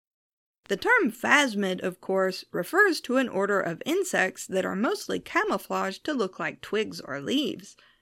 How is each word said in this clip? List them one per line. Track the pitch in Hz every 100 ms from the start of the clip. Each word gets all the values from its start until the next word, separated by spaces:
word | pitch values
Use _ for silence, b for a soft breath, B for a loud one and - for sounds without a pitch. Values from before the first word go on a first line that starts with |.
| _ _ _ _ _ _ -
The | 196
term | 392 480 294
phasmid, | - 220 285 277 202 196 185
of | 185 175
course, | - 190 190 185 -
refers | 170 - 349 415 302
to | - 254
an | 247
order | 190 196 196
of | 170 170
insects | - 370 - 175 185 - -
that | 190
are | 185 190
mostly | 269 403 - 185
camouflaged | - 339 427 196 - 190 190 196
to | -
look | 269 190 -
like | 156 -
twigs | - 208 202 170
or | - 139
leaves, | 139 262 277 - - - b b